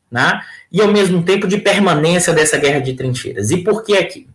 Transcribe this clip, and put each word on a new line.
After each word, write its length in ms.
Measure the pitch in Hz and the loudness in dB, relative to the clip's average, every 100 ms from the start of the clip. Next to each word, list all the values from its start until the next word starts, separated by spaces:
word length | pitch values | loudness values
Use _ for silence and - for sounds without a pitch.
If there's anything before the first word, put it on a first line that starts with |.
| _ | _
né, 320 | 123 151 202 - - - | -2 -2 -2 -8 -20 -6
e 100 | 175 | 0
ao 80 | 202 | 2
mesmo 340 | 208 190 180 | 4 2 0
tempo 260 | 175 202 202 | 0 0 0
de 100 | 202 | -2
permanência 720 | 202 190 190 147 156 180 175 | 0 2 2 2 2 0 2
dessa 240 | 156 151 143 | 2 2 2
guerra 220 | 143 143 | 0 0
de 160 | 131 | -4
trincheiras. 560 | 127 131 123 - - 147 | -6 -6 -6 -8 -6 -2
E 80 | 175 | -2
por 240 | 175 208 | 0 -2
que 140 | - 202 | 0 -2
aqui? 320 | 170 - - | -2 -8 -20